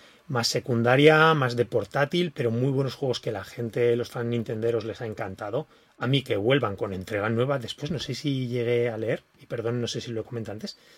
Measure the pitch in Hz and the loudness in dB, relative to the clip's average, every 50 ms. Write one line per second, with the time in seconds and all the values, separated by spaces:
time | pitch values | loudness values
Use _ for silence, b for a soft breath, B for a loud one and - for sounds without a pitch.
0 | B B B B B B 143 117 110 - - 123 - - 123 117 113 120 127 135 | B B B B B B -2 0 0 0 0 -2 -2 0 0 2 4 6 6 8
1 | 147 156 156 156 156 160 160 151 135 120 120 120 120 - - 113 101 - - 143 | 8 8 8 8 8 6 6 4 2 0 2 0 0 0 0 -2 -2 -2 0 0
2 | 143 143 - 175 180 170 - - 127 117 113 117 127 139 135 131 139 131 - - | 0 0 0 0 0 -2 -2 -2 -2 0 0 0 0 0 2 0 -2 -2 -4 -4
3 | 143 127 120 - - 127 110 98 95 - - - 120 113 - 135 120 120 120 120 | -4 -4 -2 -2 -4 -6 -6 -6 -8 -10 -10 -8 -8 -4 0 2 2 4 4 2
4 | 117 - - 131 117 117 120 120 110 - 120 110 110 117 117 113 104 113 101 - | 0 -4 -6 -6 -4 -2 -2 -2 -2 -4 -4 -2 -2 0 0 -2 -2 -4 -8 -8
5 | 123 110 104 - 113 95 95 - 110 104 104 135 160 - b b b b b b | -8 -8 -8 -8 -8 -8 -8 -10 -8 -6 -4 -6 -6 -6 b b b b b b
6 | - 120 135 139 127 - 113 98 101 113 135 143 113 107 98 95 117 104 95 92 | 0 2 2 2 2 0 -2 0 2 4 2 4 2 0 -2 -4 -6 -6 -6 -6
7 | 90 - 110 101 101 110 117 113 123 135 143 135 113 107 - - 143 151 170 127 | -6 -4 -4 -2 0 0 2 2 0 0 0 -4 -4 -8 -10 -8 -8 -6 -6 -6
8 | - - 127 - - 143 139 131 127 120 120 123 117 117 120 120 120 120 110 107 | -6 -6 -8 -6 -4 -4 -2 -2 -2 -2 -2 -2 0 0 2 2 0 0 -2 -2
9 | 110 110 139 - - _ _ _ - - 135 117 107 117 120 123 120 110 - 117 | -2 -2 -2 -4 -6 _ _ _ -14 -10 -6 -4 -2 -2 -2 -2 -2 -4 -4 -6
10 | - 123 117 110 107 - 123 117 110 104 101 110 - 202 - b b b b | -6 -6 -6 -6 -6 -6 -8 -8 -8 -8 -8 -10 -10 -12 -12 b b b b